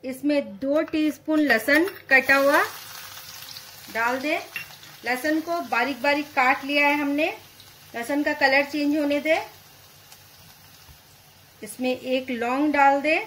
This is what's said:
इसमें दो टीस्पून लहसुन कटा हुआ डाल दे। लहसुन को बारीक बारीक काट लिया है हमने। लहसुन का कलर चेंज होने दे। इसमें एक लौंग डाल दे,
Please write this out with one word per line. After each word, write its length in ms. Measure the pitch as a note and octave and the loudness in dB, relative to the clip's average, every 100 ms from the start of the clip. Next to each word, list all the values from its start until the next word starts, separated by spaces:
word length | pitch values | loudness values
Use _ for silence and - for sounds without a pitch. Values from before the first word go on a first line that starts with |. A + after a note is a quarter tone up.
इसमें 540 | C4 C4 C#4+ D4 G#3+ G3+ | -10 -4 0 0 0 -6
दो 240 | C4+ D4 | 0 0
टीस्पून 560 | D#4+ D#4 D4+ - - D#4 | 0 0 0 -2 0 2
लहसुन 480 | C#4+ A3 - D4 F#4 - - | 4 2 4 2 2 -4 2
कटा 260 | C4 B3+ | 2 4
हुआ 260 | C#4 C#4 D#4 G#4 - - - - - - - - - - - - | 4 6 4 2 -6 -16 -16 -16 -16 -16 -18 -16 -18 -18 -20 -10
डाल 260 | A3 A#3 C4 | -2 -2 0
दे। 180 | D4 E4+ - - - - - - | -2 -4 -6 -12 -14 -18 -20 -10
लहसुन 360 | A3+ B3+ D4+ D#4 | -4 -2 0 0
को 180 | D#4+ E4+ B3 | 0 -4 -2
बारीक 320 | A#3 B3 A#3+ | -2 0 0
बारीक 300 | C#4+ C#4+ D4 | 0 0 -2
काट 300 | - B3+ C4+ | 2 2 2
लिया 220 | C4+ C#4+ C#4+ | 0 2 2
है 80 | D4 | 2
हमने। 300 | D4 C#4+ E4 A4+ - - - - - | 0 0 -2 -4 -18 -20 -20 -20 -14
लहसुन 280 | A3+ A#3 C#4+ | -10 -4 -2
का 100 | D4+ | -2
कलर 300 | D4 C#4 C4+ | 0 2 2
चेंज 320 | C#4 D4+ D4 D#4 | 0 -2 0 0
होने 220 | C#4+ C#4+ | 0 0
दे। 180 | D#4 E4+ A4 - - - - - - - - - - - - - - - - - - - - - | 0 0 -2 -18 -20 -20 -20 -20 -20 -20 -20 -20 -20 -20 -20 -20 -20 -20 -20 -20 -20 -20 -20 -20
इसमें 300 | G#3 - B3+ | -18 -6 -4
एक 380 | B3+ B3+ C4 B3+ | -4 -2 -2 -2
लौंग 400 | A#3+ A#3+ C4 D4+ | -4 -2 0 2
डाल 280 | C#4+ C#4 C#4 | 4 4 4
दे, 180 | C#4+ E4+ | 2 0